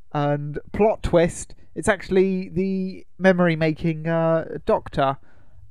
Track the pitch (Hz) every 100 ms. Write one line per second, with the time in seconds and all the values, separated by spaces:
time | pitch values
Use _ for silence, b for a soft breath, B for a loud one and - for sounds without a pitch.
0 | - 147 147 147 147 147 - - 214 190
1 | - 170 165 - - b b - 156 185
2 | - 190 190 185 190 165 190 190 185 185
3 | - - 185 180 175 156 160 156 170 156
4 | 160 165 165 165 - 156 - 208 - -
5 | 135 135 b b b b b